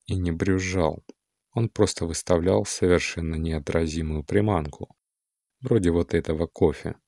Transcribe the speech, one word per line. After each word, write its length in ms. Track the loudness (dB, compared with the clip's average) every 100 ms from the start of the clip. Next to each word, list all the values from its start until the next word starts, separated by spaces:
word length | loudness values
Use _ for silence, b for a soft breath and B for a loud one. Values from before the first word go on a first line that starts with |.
| -6
и 100 | -2
не 160 | -2
брюзжал. 720 | 0 0 0 0 0 0 -2 -10 -20 _ _ _
Он 160 | -4 -2
просто 380 | 2 0 2 -6
выставлял 580 | -6 0 2 4 2 0
совершенно 720 | 0 2 2 2 -4 -4 -4
неотразимую 880 | -2 -4 -2 0 0 -2 -4 -4
приманку, 720 | -2 0 2 0 -2 -8 -16 _ _ _ _ _ _ _
вроде 320 | 0 2 4
вот 220 | 2 2
этого 340 | 0 0 -2 -4
кофе 480 | 2 2 2 -6 -10